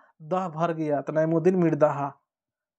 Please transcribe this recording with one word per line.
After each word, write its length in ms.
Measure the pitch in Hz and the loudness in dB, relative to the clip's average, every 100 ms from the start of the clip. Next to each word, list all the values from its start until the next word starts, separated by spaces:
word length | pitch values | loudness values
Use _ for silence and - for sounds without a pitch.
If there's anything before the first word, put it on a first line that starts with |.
| _ _ | _ _
दह 260 | 156 185 185 | -6 -4 -4
भर 260 | 151 170 | -4 -4
गया, 280 | 160 156 139 | -2 -2 -4
तो 120 | 139 | -2
नईमुद्दीन 420 | 151 160 165 170 185 | 0 2 2 2 2
मिर्दाहा। 580 | 165 151 151 139 139 - _ _ _ _ _ | 2 4 2 2 -8 -10 _ _ _ _ _